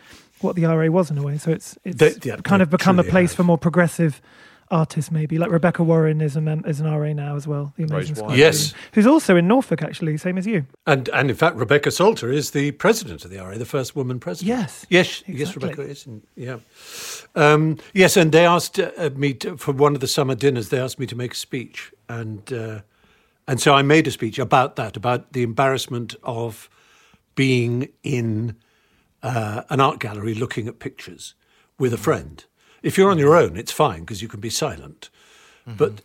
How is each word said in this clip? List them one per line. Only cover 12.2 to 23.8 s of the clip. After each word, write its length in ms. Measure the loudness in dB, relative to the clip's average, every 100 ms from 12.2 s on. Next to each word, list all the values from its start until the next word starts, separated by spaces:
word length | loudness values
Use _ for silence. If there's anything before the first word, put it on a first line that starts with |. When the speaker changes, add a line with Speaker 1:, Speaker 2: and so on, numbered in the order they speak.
| -2
Speaker 2:
is 200 | -4 -2
the 180 | -4 -4
president 520 | 0 0 0 -4 -14 -16
of 40 |
the 80 | -16
R 140 | -12
A, 60 | -12
the 60 | -6
first 280 | -6 -6 -6
woman 220 | -6 -6
president. 280 | -8 -6 -4 -2
Speaker 1:
Yes. 280 | -4 -10 0
Speaker 2:
Yes, 340 | 2 2 -4 -12
yes, 140 | -8 -8
Speaker 1:
Exactly. 180 | -8 -10
Speaker 2:
Rebecca 200 | -8 -12
is. 160 | -14 -18
In, 160 | -20 -20 -16
yeah. 220 | -14 -14 -18 _ -20 -16 -14 -14 -8
Um, 440 | 2 4 6 2 -2 -4
yes, 220 | 4 4 6
and 160 | 6
they 120 | 6 6
asked, 320 | 4 0 -4
uh, 300 | -4 -4 -6
me 200 | -2 -4
to, 220 | -4 -8 -8
for 140 | -6
one 220 | 2 2
of 60 | 2
the 60 | -2
summer 260 | -2 0
dinners, 360 | 0 0 0 -2
they 80 | -4
asked 180 | -4 -6
me 80 | -8
to 100 | -8
make 160 | -10
a 40 | -10
speech. 560 | -10 -10 -10 -16 -20 _ -14
And, 420 | -12 -10 -12 -10
uh, 280 | -10 -8 -12 -16 _ _ _ _ _ -6
and 140 | 0
so 100 | 4
I 60 | 6